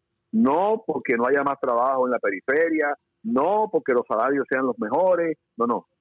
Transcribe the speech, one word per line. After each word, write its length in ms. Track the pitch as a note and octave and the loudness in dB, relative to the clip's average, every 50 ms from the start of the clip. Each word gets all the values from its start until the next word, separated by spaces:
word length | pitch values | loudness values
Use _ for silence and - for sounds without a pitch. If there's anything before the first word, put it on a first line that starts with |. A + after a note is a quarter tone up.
| _ _ _ _ _ _ | _ _ _ _ _ _
No 520 | - A2 A#2+ C3+ D3 E3+ G3 G#3+ A3 A3 - | 0 2 2 4 2 2 2 0 -2 -2 -4
porque 280 | - D3+ B2+ - - A#2+ | -6 -6 -4 -2 -2 0
no 100 | A#2 A#2+ | 0 2
haya 160 | C3 C#3+ C#3+ C#3 | 2 2 2 2
más 160 | C#3+ C3+ - | 0 -2 -2
trabajo 480 | C#3 B2+ A#2 A#2 B2 C3+ C3+ C3 B2+ | -2 0 0 2 2 2 2 0 0
en 40 | B2+ | 0
la 60 | A#2+ | -2
periferia, 800 | A2 A2+ G2+ G2 F#2 - - C#3 D#3+ E3 E3 D#3+ D#3 D3 D3 C#3+ - _ _ _ _ | -2 -2 -4 -4 -4 -4 0 2 2 2 2 0 0 -2 -2 -4 -6 _ _ _ _
no 480 | - A2+ A#2+ C3 D3 F#3 G#3 G#3+ G#3+ G#3+ | -6 -2 0 0 0 2 0 0 0 0
porque 220 | - D#3 - C#3 A#2+ | -2 -2 0 0 0
los 140 | A#2+ - | 0 0
salarios 400 | - A2+ A2 A#2+ C3+ C#3+ C#3 A#2+ - | 0 -2 0 0 0 0 -2 -2 -2
sean 160 | C3+ C3 C3 | -2 -2 -2
los 140 | B2+ A#2 A#2 | -2 -4 -4
mejores, 580 | A2 G#2+ C3 E3 F#3+ F#3 F3+ E3+ E3+ D#3+ D#3 - _ _ _ | -4 -2 0 2 2 2 2 2 0 -2 -4 -8 _ _ _
no, 100 | A#2 A#2 | -4 -2
no. 200 | B2 A2+ F2+ - _ _ _ | -2 -2 -4 -6 _ _ _